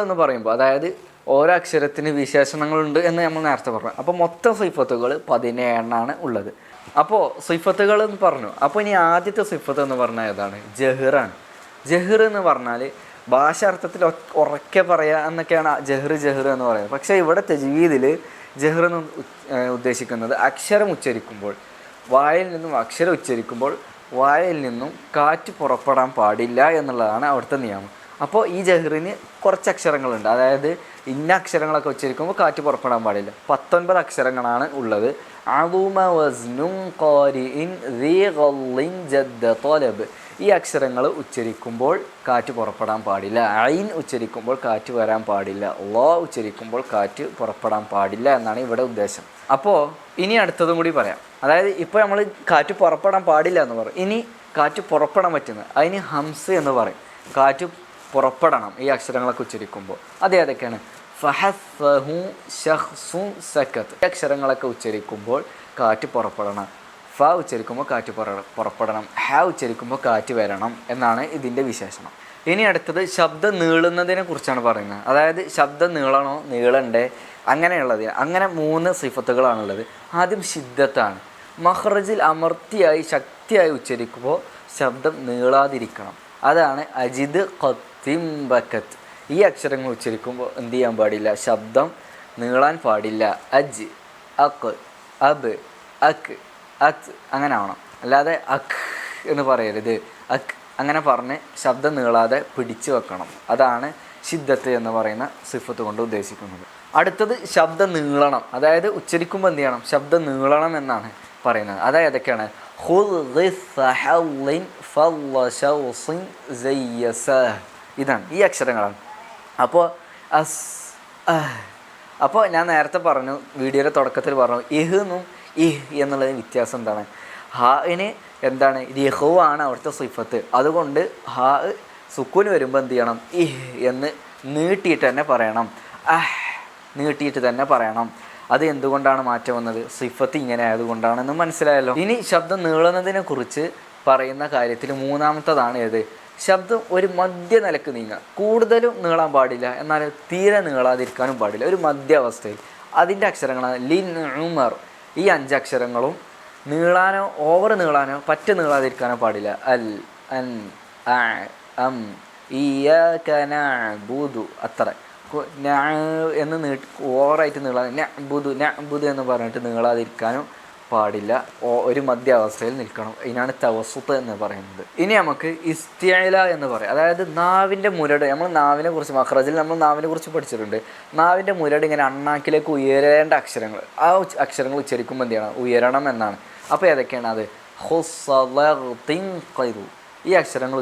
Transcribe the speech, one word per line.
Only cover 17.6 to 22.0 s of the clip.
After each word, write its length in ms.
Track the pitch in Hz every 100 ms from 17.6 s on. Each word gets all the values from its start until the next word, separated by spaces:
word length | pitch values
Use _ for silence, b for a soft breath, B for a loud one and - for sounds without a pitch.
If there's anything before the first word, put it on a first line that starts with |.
| 139 147 170 139 131 160 B B B 135
ജഹ്ർ 200 | 147 165 175
എന്ന് 120 | 170 156 -
ഉ-, 60 | 131 - - 131
ഏഹ് 140 | 127 123
ഉദ്ദേശിക്കുന്നത് 580 | 123 120 123 117 113 107 131
അക്ഷരം 400 | - - 208 208
ഉച്ചരിക്കുമ്പോൾ, 600 | 156 135 113 - 107 101 98 B B B B